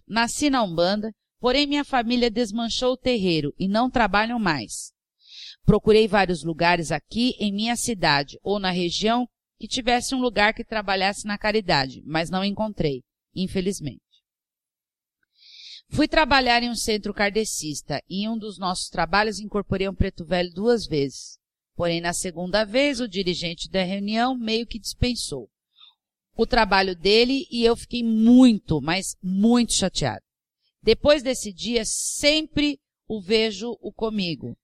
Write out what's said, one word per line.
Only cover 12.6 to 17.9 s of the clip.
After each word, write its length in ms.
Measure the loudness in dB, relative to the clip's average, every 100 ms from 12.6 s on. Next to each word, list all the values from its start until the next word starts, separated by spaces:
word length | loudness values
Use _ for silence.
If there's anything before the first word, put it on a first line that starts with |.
| -4 -2 -2 -2 -10 _ _ -6
infelizmente. 640 | -4 -2 -4 -4 -8 -12 _ _ _ _ _ _ _ _ _ _ _ _ _ _ -20 -20 -20 -20 _
Fui 160 | 0 2
trabalhar 540 | 2 4 4 4 2
em 80 | 0
um 60 | -4
centro 380 | -2 -2 -4
kardecista 880 | -2 -2 0 -2 -4 -6 -8 -6